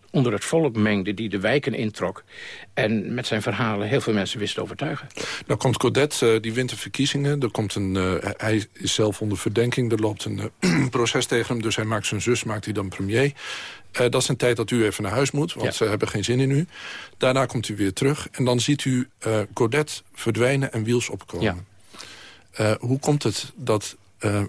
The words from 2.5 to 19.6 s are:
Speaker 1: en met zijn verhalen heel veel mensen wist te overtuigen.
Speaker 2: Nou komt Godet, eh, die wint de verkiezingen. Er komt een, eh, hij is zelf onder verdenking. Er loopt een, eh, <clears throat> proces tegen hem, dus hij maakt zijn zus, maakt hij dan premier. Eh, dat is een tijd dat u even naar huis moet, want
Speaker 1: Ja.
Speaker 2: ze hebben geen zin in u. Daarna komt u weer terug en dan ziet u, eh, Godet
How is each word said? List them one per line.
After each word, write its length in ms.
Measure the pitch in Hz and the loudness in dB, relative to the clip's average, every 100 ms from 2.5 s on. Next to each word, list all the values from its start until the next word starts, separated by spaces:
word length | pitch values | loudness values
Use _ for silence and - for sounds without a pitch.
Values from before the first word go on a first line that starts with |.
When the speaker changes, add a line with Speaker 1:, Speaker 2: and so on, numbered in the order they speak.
| - - | -16 -8
Speaker 1:
en 400 | - 110 110 - | -2 0 0 -2
met 120 | 120 - | -4 -2
zijn 160 | 110 | -2
verhalen 460 | 113 98 117 104 104 | -2 -2 -2 -2 0
heel 120 | 135 | 0
veel 120 | 117 | 0
mensen 260 | 104 90 - | 0 -2 -4
wist 160 | 104 | -4
te 80 | - | -4
overtuigen. 440 | 98 - 151 147 - - - - - | -6 -6 -6 -6 -10 -10 -8 -8 -4
Speaker 2:
Nou 120 | 110 | 0
komt 200 | 131 113 | 2 2
Godet, 420 | 123 120 147 - | 2 4 2 4
eh, 180 | 117 110 | 4 4
die 120 | 110 | 2
wint 180 | 117 127 | -2 -4
de 60 | 107 | -6
verkiezingen. 640 | - - 139 143 143 143 | -6 0 0 2 0 2
Er 100 | 123 | 0
komt 240 | - 104 | 0 -2
een, 220 | 104 95 95 | -2 0 2
eh, 340 | 92 87 98 - | 2 0 -2 -4
hij 280 | 110 110 104 | 0 0 0
is 220 | - - | -6 -2
zelf 260 | - 107 - | 2 2 2
onder 180 | 107 98 | -2 -2
verdenking. 540 | 107 104 120 131 120 | 0 2 2 2 0
Er 60 | 110 | 2
loopt 240 | 107 104 | 0 -2
een, 260 | 110 101 104 - | -6 -6 -6 -2
eh, 260 | 185 165 127 | 2 4 2
<clears throat> 20 | |
proces 360 | 120 117 131 120 | 2 2 0 0
tegen 200 | 120 113 | 0 0
hem, 80 | 120 | -2
dus 140 | 110 107 | -2 -2
hij 80 | |
maakt 220 | 110 107 - | 0 -2 -2
zijn 160 | 104 | -2
zus, 220 | 113 120 | 0 0
maakt 200 | 113 98 | 0 -6
hij 100 | 107 | -4
dan 140 | 101 95 | -4 -4
premier. 440 | 87 98 113 143 - - - - - - | -4 0 2 2 0 -10 -12 -12 -16 -8
Eh, 80 | - 123 | 0 2
dat 120 | 135 | 2
is 60 | - | 0
een 80 | 123 | 2
tijd 200 | 123 117 | 2 2
dat 140 | 110 | 2
u 140 | 123 | 2
even 180 | 107 - | 2 0
naar 100 | 98 | -2
huis 180 | 113 139 | 0 0
moet, 220 | 143 170 | 0 -2
want 120 | - 117 | -2 -4
Speaker 1:
Ja. 60 | |
Speaker 2:
ze 120 | - | 0
hebben 240 | 107 104 107 | 0 2 0
geen 160 | 107 | -2
zin 160 | 98 127 | 0 2
in 100 | 135 | 4
u. 160 | 139 180 - - - - - | 2 0 -6 -14 -14 -16 0
Daarna 280 | 131 131 123 | 2 4 2
komt 220 | 120 104 | -2 -4
u 80 | 104 | 0
weer 160 | 98 | 0
terug 360 | - 135 151 - | 2 0 0 -4
en 120 | - | 0
dan 160 | 127 123 | 2 2
ziet 240 | 131 143 | 2 2
u, 240 | 135 127 - _ | 2 0 -2 _
eh, 220 | 113 110 101 | 0 0 0
Godet 480 | - | 0